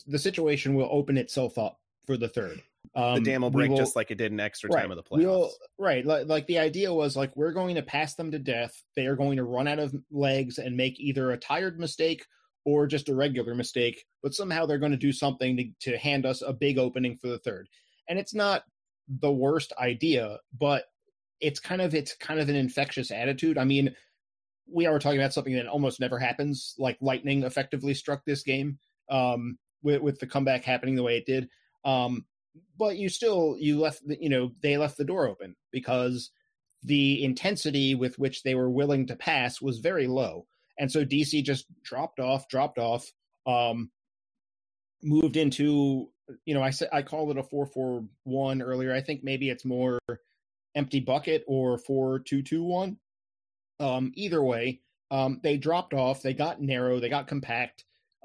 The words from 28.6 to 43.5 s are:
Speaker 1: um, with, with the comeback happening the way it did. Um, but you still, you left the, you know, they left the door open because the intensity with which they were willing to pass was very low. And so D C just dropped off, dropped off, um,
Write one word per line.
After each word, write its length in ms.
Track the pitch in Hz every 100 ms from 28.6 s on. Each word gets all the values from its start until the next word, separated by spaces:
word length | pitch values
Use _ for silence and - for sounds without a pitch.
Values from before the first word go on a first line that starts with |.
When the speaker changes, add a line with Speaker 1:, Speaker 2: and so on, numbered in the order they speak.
| 143 143 _ _ -
Speaker 1:
um, 480 | 135 123 120 120 - _ _
with, 200 | 143 143
with 180 | 147 139
the 60 | 131
comeback 360 | 139 135 127
happening 320 | 127 127 131 131
the 80 |
way 140 | 123 117
it 80 | 117
did. 240 | 131 127 _ _ _
Um, 420 | 139 131 123 120 - _ _ 160 _ 170
but 160 | 214 190
you 140 | 190
still, 480 | - 233 190 160 131
you 180 | 147 147
left 300 | 156 147 147
the, 100 | 147
you 80 | 160
know, 240 | 127 123 120
they 160 | 143 143
left 180 | 147 143
the 80 |
door 240 | 143 185 131
open 300 | 95 95 - _
because 580 | 131 123 127 127 127 - _ _ _ _ _
the 440 | - 143 139 139 135
intensity 680 | 127 190 208 151 139 135
with 240 | 131 127 127
which 260 | 135 -
they 120 | 131 127
were 140 | 127
willing 380 | 127 143 139 127
to 100 | 123
pass 440 | - 147 123 -
was 180 | 135 113
very 280 | 160 185 127
low. 380 | 131 110 82 - _ _ -
And 120 | 135
so 120 | 156
D 200 | 139 143
C 180 | 147 151
just 240 | 139 135 - -
dropped 360 | - 123 160 -
off, 280 | 127 135 -
dropped 320 | 131 139 120
off, 320 | 117 120 - - _ _
um, 460 | 131